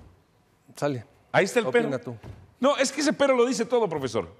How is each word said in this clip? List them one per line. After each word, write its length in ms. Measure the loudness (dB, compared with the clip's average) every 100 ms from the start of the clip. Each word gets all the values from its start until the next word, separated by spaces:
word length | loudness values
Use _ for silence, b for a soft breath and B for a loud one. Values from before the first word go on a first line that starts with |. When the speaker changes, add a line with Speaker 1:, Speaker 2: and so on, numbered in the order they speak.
| -20 _ _ _ _ _ _ -6
Speaker 1:
Sale. 280 | -4 -4 -10 _ _
Speaker 2:
Ahí 120 | 2
está 140 | 2 0
el 80 | 0
Speaker 1:
Opina 240 | 0 0
Speaker 2:
pero. 80 | -4
Speaker 1:
tú. 160 | -8 -14 -16 -20 -20 _
Speaker 2:
No, 160 | 0 2
es 160 | 0
que 80 | 0
ese 120 | -2
pero 220 | 2 2
lo 100 | 4 2
dice 180 | 0
todo, 240 | 0 0 0
profesor. 440 | -2 -4 -4 -6 -4